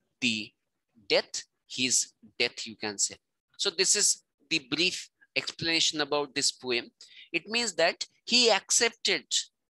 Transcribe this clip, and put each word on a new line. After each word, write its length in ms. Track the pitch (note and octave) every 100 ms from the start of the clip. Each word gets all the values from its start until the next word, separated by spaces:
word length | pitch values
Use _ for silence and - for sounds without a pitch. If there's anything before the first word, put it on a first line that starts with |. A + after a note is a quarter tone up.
| _ -
the 320 | B2 A2 G#2+ _ _ _ _ _ G#2
death, 360 | D#3+ - - - _ -
his 460 | - B2+ - - _ A2+ -
death, 300 | A#2+ - A2+
you 100 | G#2+
can 220 | G#2+ G2+
say. 180 | - G2+ _ _ _ -
So 120 | G4+
this 240 | E4+ -
is 300 | G#3 F#3+ - _ _ -
the 80 | D#3+
brief 500 | B2+ D3 F3 - - _ _
explanation 640 | - - - E3 E3 D3+ D#3
about 340 | C#3+ D3 C#3
this 160 | C3+ C3
poem. 400 | - B2+ A#2+ - _ - - -
It 160 | E3+ F#3+
means 280 | A3+ A#3
that 320 | E3 E3 G#3+ - _
he 260 | - B3 A#3+
accepted. 760 | F#3+ - - A#3 - - F3 - - - _ _